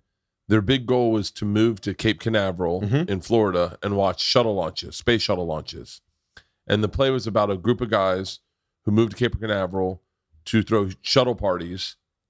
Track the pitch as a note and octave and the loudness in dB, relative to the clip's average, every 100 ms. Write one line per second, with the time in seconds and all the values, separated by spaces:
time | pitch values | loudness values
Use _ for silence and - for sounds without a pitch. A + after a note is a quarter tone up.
0 | _ _ _ _ - G#2+ F#2+ C3+ A#2+ B2+ | _ _ _ _ 2 2 2 0 0 2
1 | A#2+ A2 F#2+ - G#2 G#2 A#2 G#2+ G#2 F#2 | 2 0 -2 -4 0 2 2 0 -6 -2
2 | A2 G#2 A2+ G#2+ G2 F2 F2 F2+ G2+ C3+ | -2 0 0 0 0 0 -2 -2 0 0
3 | F3 G2 - A2+ G#2 F2 E2+ - G2+ G2+ | 0 -4 2 2 4 2 0 -2 -2 0
4 | F#2+ F2 - B2+ A2+ G2 D#2+ - D#2 - | 0 0 0 2 2 0 -2 -6 -12 -4
5 | - A#2 - F#2 E2+ D#2 - D2+ C#2 - | 0 2 2 -2 -2 -6 -8 -14 -16 -20
6 | _ _ _ - _ _ - G#2 G#2+ - | _ _ _ -20 _ _ -2 0 0 0
7 | C3+ C3 A2 G#2+ G#2 F#2+ F#2 A#2 A#2+ G#2+ | 2 0 0 0 0 0 0 0 0 2
8 | F#2+ F#2 F#2+ - _ _ _ _ - G#2 | 2 0 -4 -12 _ _ _ _ 0 2
9 | A2+ G2+ A#2+ - A2 G2+ F#2 F#2+ F#2 F#2 | 2 2 -2 -2 -2 -2 -2 -2 -2 -4
10 | _ _ _ _ - A2 G2+ G#2+ F#2+ F#2 | _ _ _ _ -2 0 2 0 0 -4
11 | - C3+ B2 G#2+ G#2 F2+ E2+ F#2 - - | 0 2 2 0 -2 -2 -4 -10 -12 -14
12 | _ _ _ | _ _ _